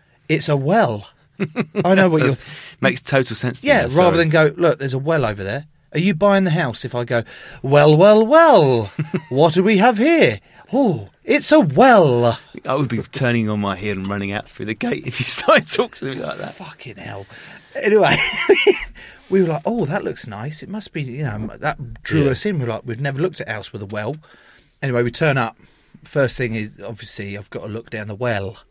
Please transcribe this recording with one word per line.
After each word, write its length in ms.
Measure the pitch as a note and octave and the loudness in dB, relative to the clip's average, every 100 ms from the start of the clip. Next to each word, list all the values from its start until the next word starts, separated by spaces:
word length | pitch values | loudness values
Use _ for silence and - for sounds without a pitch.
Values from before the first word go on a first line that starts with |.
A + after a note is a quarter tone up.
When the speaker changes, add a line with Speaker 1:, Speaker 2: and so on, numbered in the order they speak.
| _ _ - | _ _ -4
Speaker 1:
it's 220 | D#3 D3+ | -4 -2
a 80 | C#3+ | -2
well." 500 | C3+ A3 D#3 G#2 - _ _ - G3 B3 - G#3 F3 | 2 2 2 -2 -10 _ _ -10 -6 -6 -6 -2 2
I 100 | F#3+ | 4
know 140 | F#3 | 4
what 100 | D#3 | 4
Speaker 2:
<laughs> 20 | |
Does 140 | C3 B2+ | 2 -2
Speaker 1:
you're 80 | - - - - | -8 -20 -20 -4
Speaker 2:
makes 200 | C3+ B2 | -2 -2
total 340 | - C#3 B2+ A2 | -2 0 0 -4
sense 240 | B2+ A#2+ | -6 -4
to 60 | C#4 | 0
Speaker 1:
Yeah, 200 | B3+ B2 | 0 2
Speaker 2:
me, 80 | C#3+ | 2
Speaker 1:
rather 0 | |
Speaker 2:
sorry. 220 | F3+ E3 | 4 4
Speaker 1:
than 120 | D#3+ | 2
go, 240 | D#3+ D3+ D#3 | 4 2 2
"Look, 220 | E3+ B2 | 0 0
there's 140 | C#3 | -4
a 60 | C3 | -4
well 260 | C#3+ D#3+ A#2 | -2 0 -2
over 180 | G#2 | -4
there. 220 | G2 B2+ D#3 _ _ | -6 -8 -10 _ _
Are 60 | D3+ | -4
you 140 | F#3 | -2
buying 300 | D#3+ G3+ G3 F#3+ | 2 2 2 2
the 60 | |
house?" 320 | E3 C#3 G#2+ B2+ | 0 -2 -6 -8
If 100 | B2 | -6
I 80 | A#2+ | -2
go, 180 | A#2+ - - - - | -4 -4 -12 -20 -10
"Well, 340 | C3+ C#3+ D3+ D3+ | 2 4 6 8
well, 300 | G3+ G#3+ A3 | 8 6 6
well, 680 | D#4 E4 A3 C#3 A#2+ G#2 - D#3 | 6 8 6 6 2 -2 -6 -6
<laughs> 200 | D#3+ - | -8 -4
what 240 | C3 E3 | 2 2
do 100 | E3 | 4
we 140 | F#3 G3+ | 2 4
have 200 | A#3 G#3 | 4 4
here? 420 | C#4+ E4+ D#3+ G#2 _ _ - | 2 4 2 0 _ _ -4
Oh, 360 | B3 B3 B2+ G2 _ | 0 0 -2 -6 _
it's 280 | - C#4+ - | -2 0 4
a 80 | D#4 | 4
well." 800 | F#3 C3 C4 A3 D3+ A#2+ A#2+ A#2 - - - | 4 4 6 8 6 4 2 -2 -8 -12 -4
Speaker 2:
I 80 | |
would 160 | C3+ C3 | -2 -2
be 80 | A#2 | -4
turning 440 | - - B2 A#2 G#2+ | -6 -4 -2 0 0
on 100 | G#2+ | -2
my 160 | G2+ F#2+ | -2 -4
heel 220 | G#2 F#2+ | -6 -6
and 100 | F#2+ | -6
running 240 | G2+ G2 | -6 -6
out 180 | G#2 - | -8 -10
through 160 | - G2+ | -10 -10
the 80 | |
gate 320 | A2+ A#3+ - C3 | -6 -6 -6 -6
if 140 | - | -6
you 60 | - | -4
<laughs> 20 | |
started 420 | - - D#4 D3+ | -2 2 0 0
talking 400 | - A#3+ - C3+ | -4 -4 -6 -10
to 60 | C3+ | -8
me 60 | D2 | -10
like 140 | - | -10
that. 160 | - - | -12 -14
Speaker 1:
Fucking 400 | F3 - - F#2+ | -18 -18 -20 -16
hell. 320 | G2+ G2+ G2 - - - _ - | -16 -16 -18 -20 -20 -20 _ -6
Anyway, 420 | A3 G#3 D#3 D3 - - - F#4+ - | 2 4 4 2 -2 -2 0 2 2
<laughs> 580 | - - - - - - | 0 -2 -18 -20 -20 -2
we 120 | F#3+ | 0
were 60 | E3+ | 2
like, 120 | D3+ - | -2 -4
"Oh, 200 | A#3 D3 | -4 -2
that 180 | G3+ | -4
looks 220 | - - - | -6 -8 -10
nice. 360 | G2+ B2+ D#3 | -10 -10 -12
It 60 | - | -12
must 220 | G#3 - | -12 -10
be," 120 | D#3+ | -10
you 200 | C3+ B2 | -10 -6
know, 280 | C#3+ G#2 A2 - | -6 -6 -10 -8
that 440 | C#3+ - A#2+ A2+ | -8 -8 -12 -14
drew 220 | - D#3 C#3 | -4 0 0
Speaker 3:
Yeah. 60 | |
Speaker 1:
us 140 | B2 G#3 | 0 -2
in. 140 | F3 | -4
We're 80 | A#2 | -4
like, 140 | F#2 A#2+ | -6 -8
"We've 140 | A2+ | -8
never 220 | C#3 C3+ | -6 -4
looked 180 | F3+ - | -4 -6
at 60 | - | -10
a 60 | |
house 180 | A2 - | -10 -12
with 120 | G#2 | -14
a 20 | G2 | -10
well." 320 | G#2 G#2+ D#3 - _ _ _ _ _ | -8 -8 -10 -14 _ _ _ _ _
Anyway, 220 | C#3 A#2+ | -4 -2
we 80 | A#2+ | -2
turn 260 | - E3 C3+ | 0 0 0
up. 180 | A2+ - _ _ _ - | -2 -8 _ _ _ -20
First 340 | - D3 B2+ - | -8 -2 -2 -2
thing 180 | A#2+ A2 | -6 -6
is, 160 | G#2+ - | -8 -12
obviously, 540 | G2+ A2+ G#2+ - G2+ G2+ | -16 -14 -14 -12 -10 -12
I've 120 | G#2 | -12
got 100 | A#2+ | -14
to 60 | G#2+ | -10
look 220 | G#2 - | -12 -10
down 160 | A2 G#2 | -10 -10
the 80 | G2+ | -6
well 420 | B2 G#2 F#2+ F#2+ _ | -4 -4 -6 -12 _